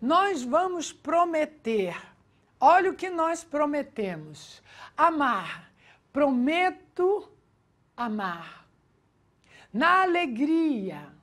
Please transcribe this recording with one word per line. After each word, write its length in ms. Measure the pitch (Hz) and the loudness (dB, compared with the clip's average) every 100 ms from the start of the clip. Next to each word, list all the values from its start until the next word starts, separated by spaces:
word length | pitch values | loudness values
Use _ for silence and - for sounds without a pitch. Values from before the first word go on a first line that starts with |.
nós 400 | 233 330 392 349 | 0 2 2 0
vamos 520 | 247 302 370 359 285 | 0 0 0 -2 -8
prometer, 1080 | - - 330 349 320 302 - - 226 180 165 - _ _ _ _ _ | -10 -2 0 2 0 -2 -4 -4 -2 -2 -6 -16 _ _ _ _ _
olha 320 | - 349 381 | 6 6 4
o 40 | 311 | -2
que 140 | 370 | -6
nós 340 | 349 320 330 | -2 -2 -4
prometemos: 1160 | - 294 294 294 277 - 202 165 151 151 - - - - - - | -6 -2 -2 -2 -6 -6 -6 -8 -12 -18 -20 -20 -20 -20 -12 0
amar, 760 | 320 320 277 208 165 - - _ _ _ _ | 0 2 0 -2 -6 -12 -18 _ _ _ _
prometo 1160 | 277 285 254 254 330 370 370 - - 359 403 - _ _ _ _ _ _ - | 0 2 2 0 2 0 -2 -10 -2 0 0 -4 _ _ _ _ _ _ -10
amar, 680 | 240 214 190 170 160 - _ _ _ _ _ _ _ _ _ - - | -6 -6 -6 -8 -14 -20 _ _ _ _ _ _ _ _ _ -20 -10
na 300 | 202 320 370 | 0 2 4
alegria, 1080 | 381 349 339 226 294 330 320 254 190 156 - - | 4 2 -2 -2 0 2 0 -2 -6 -10 -16 -20